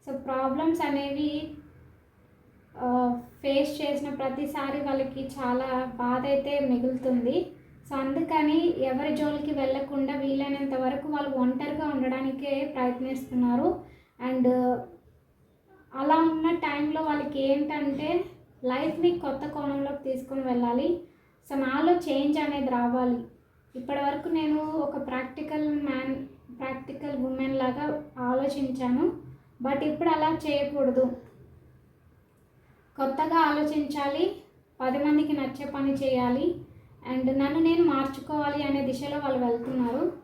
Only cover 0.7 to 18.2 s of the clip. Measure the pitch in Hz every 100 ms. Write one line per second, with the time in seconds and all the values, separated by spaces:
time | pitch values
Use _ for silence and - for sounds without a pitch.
0.7 | 320 294 277 277 285 302 294 - - -
1.7 | - - - _ _ _ _ - - -
2.7 | - 247 247 247 240 - - 277 277 285
3.7 | - 294 285 285 254 269 254 294 294 277
4.7 | 277 277 269 262 269 269 269 247 247 262
5.7 | 254 247 - 247 254 269 277 277 285 269
6.7 | 247 247 254 262 247 233 320 370 - -
7.7 | - - 269 269 302 330 311 302 320 339
8.7 | 320 262 254 302 302 302 294 294 285 262
9.7 | 269 277 277 269 277 269 269 277 277 277
10.7 | 262 254 269 302 294 285 262 247 254 294
11.7 | 302 302 277 254 262 269 262 285 277 -
12.7 | 269 247 247 262 269 - 247 240 240 339
13.7 | 349 - - _ _ 247 262 254 254 247
14.7 | 247 - - - _ _ _ _ _ _
15.7 | - - 262 285 320 330 320 320 339 311
16.7 | 285 294 311 320 294 277 269 269 277 302
17.7 | 302 277 269 302 349